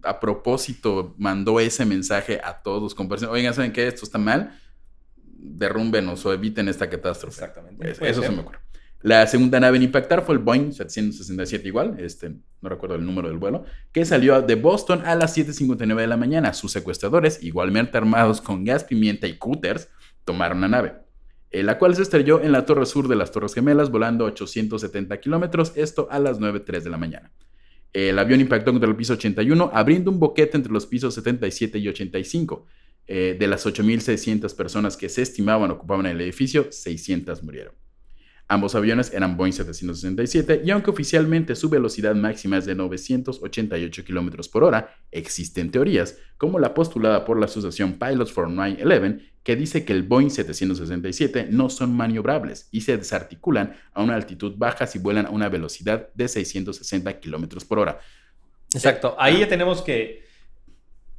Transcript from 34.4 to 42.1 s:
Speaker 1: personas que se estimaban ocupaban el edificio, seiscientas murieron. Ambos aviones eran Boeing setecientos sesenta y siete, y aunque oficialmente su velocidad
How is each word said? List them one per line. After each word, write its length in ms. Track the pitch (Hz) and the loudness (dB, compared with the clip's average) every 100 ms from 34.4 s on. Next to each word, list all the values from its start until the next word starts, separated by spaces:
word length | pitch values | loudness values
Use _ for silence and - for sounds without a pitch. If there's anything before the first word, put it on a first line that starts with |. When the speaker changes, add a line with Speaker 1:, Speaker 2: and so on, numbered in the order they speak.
| 104 | -2
Speaker 1:
personas 420 | - 87 104 104 - | -6 -6 -2 -4 -4
que 120 | 95 | -6
se 140 | - | -4
estimaban 480 | 127 - 101 110 95 | -4 -2 2 2 2
ocupaban 360 | - 85 98 95 | -4 -4 -2 -2
el 140 | 85 | -4
edificio, 460 | 90 - 131 147 139 | -6 -2 0 0 0
seiscientas 720 | - 90 82 - 90 - - | -6 -10 -8 -4 -4 -4 -10
murieron. 300 | 78 67 50 - - _ - - _ - - | -10 -14 -16 -20 -20 _ -20 -20 _ -20 -2
Ambos 280 | 101 98 113 | 0 2 2
aviones 360 | 107 117 127 | 2 2 -2
eran 240 | 95 92 87 | -2 -2 0
Boeing 160 | 92 | 0
setecientos 480 | 90 85 82 90 82 | 0 -6 -6 -8 -6
sesenta 220 | 95 95 | -4 -2
y 40 | 123 | 0
siete, 360 | 165 156 156 | 0 2 2
y 60 | 160 | 2
aunque 200 | 202 202 | 0 0
oficialmente 640 | 196 139 165 160 165 160 120 | -2 0 2 4 2 0 -2
su 120 | 156 | 2
velocidad 460 | 147 117 110 104 | 2 2 0 0